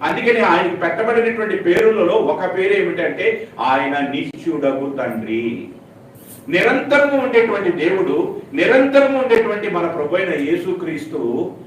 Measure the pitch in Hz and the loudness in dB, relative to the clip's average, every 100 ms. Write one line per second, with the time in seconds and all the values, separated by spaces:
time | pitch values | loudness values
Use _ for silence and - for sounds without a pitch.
0 | 151 180 233 226 190 170 175 165 170 220 | -4 0 2 2 4 2 0 -2 -2 -2
1 | 220 226 226 226 202 180 175 175 220 214 | 0 2 0 0 -2 0 2 4 4 4
2 | 175 208 180 - 185 190 190 196 175 165 | 2 2 2 -2 -2 0 2 2 0 -2
3 | 151 - - - - - 143 143 143 143 | -4 -2 -2 -2 -4 -4 0 0 0 -2
4 | 131 143 160 - 170 143 139 135 139 131 | -2 -4 -6 -6 -4 0 0 0 -4 -4
5 | 117 113 110 113 117 - - - - - | -4 -4 -4 -2 -2 -6 -10 -16 -20 -20
6 | - - - - - 175 226 277 - 285 | -20 -20 -20 -18 -4 0 2 0 2 2
7 | 285 277 247 233 226 202 180 - 170 190 | 4 2 2 4 4 2 0 0 0 0
8 | - 151 - - - 143 196 262 277 277 | 0 0 -2 -6 -6 0 4 4 4 4
9 | 269 269 233 226 214 208 202 175 170 156 | 2 2 2 2 2 -2 -4 -2 -2 -4
10 | 147 180 175 147 143 175 185 170 165 156 | -2 -2 -2 -2 -2 -2 -2 -6 -6 -8
11 | - 143 117 117 - - | -8 -6 -4 -4 -4 -10